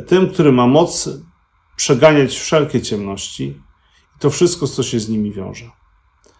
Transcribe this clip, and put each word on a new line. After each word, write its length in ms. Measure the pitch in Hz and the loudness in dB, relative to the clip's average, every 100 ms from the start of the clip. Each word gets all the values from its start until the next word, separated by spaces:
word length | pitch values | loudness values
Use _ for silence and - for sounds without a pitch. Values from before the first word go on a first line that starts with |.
| - | 0
Tym, 240 | 180 185 | 0 2
który 220 | - 151 | 2 4
ma 140 | 123 120 | 4 4
moc 420 | 143 170 - - - - _ _ _ _ - | 4 2 -2 -6 -8 -16 _ _ _ _ -8
przeganiać 580 | - 127 156 151 131 | 0 4 6 6 2
wszelkie 480 | - - 160 143 123 | -2 -2 0 0 -2
ciemności 640 | - 107 98 101 - - 135 143 _ _ _ _ _ _ | -4 -6 -6 -8 -12 -10 -10 -12 _ _ _ _ _ _
i 20 | |
to 120 | 147 | -4
wszystko, 360 | - 175 175 143 | 2 0 0 -4
co 160 | - | -4
się 180 | 120 117 | -4 -4
z 80 | 110 | -4
nimi 240 | 110 104 | -4 -4
wiąże. 380 | 98 95 101 - _ _ _ _ _ _ _ | -6 -12 -14 -20 _ _ _ _ _ _ _